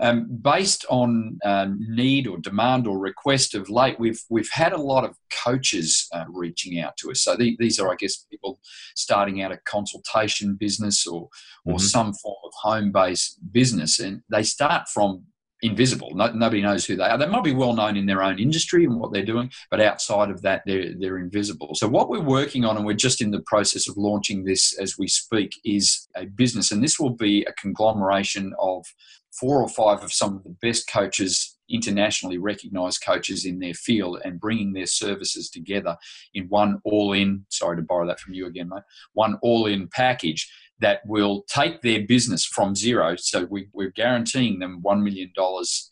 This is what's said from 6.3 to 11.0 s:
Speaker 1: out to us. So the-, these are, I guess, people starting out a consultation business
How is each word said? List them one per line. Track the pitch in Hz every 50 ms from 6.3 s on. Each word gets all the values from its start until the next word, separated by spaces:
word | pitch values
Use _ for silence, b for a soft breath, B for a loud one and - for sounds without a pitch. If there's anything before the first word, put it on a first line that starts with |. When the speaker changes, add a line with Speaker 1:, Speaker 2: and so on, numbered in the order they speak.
| 87 90 87 85 85 - - 92 87 85
Speaker 1:
out | 78 67 - -
to | - 76
us. | 76 -
So | - - - -
the-, | 120 117 117 117
these | 117 113 - -
are, | 98 92
I | 90 -
guess, | 101 95 - - - _
people | - - - 98 98 - B B B B B B B
starting | - - - 113 101 101 98 95 98 95
out | 95
a | 92 - _
consultation | - - 104 101 - - - - - - 110 110 104 - - 104 101 98
business | 98 110 104 98 - 107 104 101 -